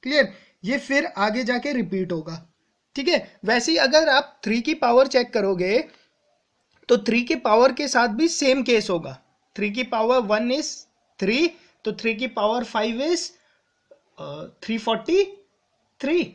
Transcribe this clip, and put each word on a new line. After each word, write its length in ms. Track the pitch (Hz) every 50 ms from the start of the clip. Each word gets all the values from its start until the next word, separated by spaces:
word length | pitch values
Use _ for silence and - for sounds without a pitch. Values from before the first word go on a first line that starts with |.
क्लियर? 300 | - 254 285 302 254 - - - _ _ _ _ -
ये 140 | 185 262 269
फिर 280 | - - 269 285 311 339 - 196
आगे 260 | 196 214 214 247 262
जाके 280 | 220 247 240 240 285
रिपीट 400 | 294 254 220 170 196 190 185 175
होगा, 300 | 180 160 156 170 165 165 - _ _ _ _ _ _ _ _ _ _
ठीक 120 | 269 277 349
है। 300 | 349 247 - - _ _ -
वैसे 280 | 190 233 240 240 330
ही 60 | 320 330
अगर 300 | 277 262 269 311 320 311
आप 320 | 269 277 285 - _ _ -
थ्री 160 | 202 220 240
की 140 | 233 302 311
पावर 300 | 302 - 240 240 254 262 247
चेक 240 | 254 254 240 240
करोगे, 460 | - 226 202 196 196 175 180 185 208 269 311 - - _ _ _ _ _ _ _ _ _ _ _ _ _ _ _ _ _ _ -
तो 80 | 247 247
थ्री 240 | 202 - 220 240
की 120 | 247 - 320 254
पावर 340 | - 233 214 226 247 277
के 160 | 262 - 294 277
साथ 200 | - 247 240 233 208
भी 120 | 226 320 339
सेम 320 | - - 294 269 262 277 240
केस 260 | 254 240 220 208 -
होगा। 280 | 185 170 156 139 127 - _ _ _ _ _ _ _
थ्री 140 | - 196 208
की 120 | 202 247 254
power 360 | - - 220 220 226 254 262 233
one 260 | 196 214 214 233 240
is 140 | 254 302 294 - - - - _ _ _ _ _ _ _
three, 280 | 196 190 226 269 330 330 - - _ _ _ _ _
तो 80 | 214
थ्री 220 | 208 208 - 226 220
की 120 | 214 262 254
पावर 360 | 254 233 208 208 226 247 240
फ़ाइव 360 | - - 220 208 233 226 233 277
is, 160 | 311 359 339 - - _ _ _ _ _ _ _ _ _ _ _ _ - _ _ _ _ -
अ, 280 | 160 147 143 151 156 - _ _
थ्री 140 | - - 220 226
फ़ोर्टी 460 | 220 233 226 214 - - 330 381 392 381 - - _ _ _ _ _ _ _ _ _ _ _ _
थ्री 220 | - 277 330 349 311 -